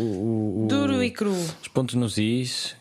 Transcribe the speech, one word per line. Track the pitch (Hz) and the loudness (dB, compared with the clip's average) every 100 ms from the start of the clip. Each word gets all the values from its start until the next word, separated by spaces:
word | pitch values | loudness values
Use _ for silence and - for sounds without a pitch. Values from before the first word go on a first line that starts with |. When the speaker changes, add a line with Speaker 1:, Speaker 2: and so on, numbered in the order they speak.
| 113 95 110 110 107 98 | -2 -2 0 0 0 0
Speaker 1:
o, | 110 | 2
o, | |
Speaker 2:
Duro | 277 277 262 | 2 2 2
e | 247 | 0
cru. | - 208 | 0 0
Speaker 1:
os | 185 170 - - | 0 -2 -8 -4
pontos | - 127 | 0 0
nos | 123 117 104 | 2 0 2
is, | 107 123 127 - - - | 2 2 0 -4 -8 -10